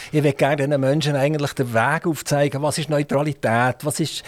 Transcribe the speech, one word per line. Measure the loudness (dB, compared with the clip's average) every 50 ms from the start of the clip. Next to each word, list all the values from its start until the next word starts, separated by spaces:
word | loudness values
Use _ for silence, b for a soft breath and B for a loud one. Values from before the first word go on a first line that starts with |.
| B B
Ich | B 2 2
will | 2 2
gerne | 2 2 2 2
diesen | 2 0 0 2 2
Menschen | 2 2 2 2 0 0 0
eigentlich | 2 2 0 0 0 -2 -4 -2
den | -2 -4 0 2
Weg | 2 2 2 0 0 -2
aufzeigen, | -2 -4 -4 -2 -2 2 2 2 0 0 -2 -2
was | -2 -2 -2
ist | -4 -2
Neutralität, | 0 -2 0 0 0 0 0 -2 -4 -2 -2 0 2 2 2 2 0 -2 -4
was | -6 -2 -2
ist | -4 -4 -4 -10 -12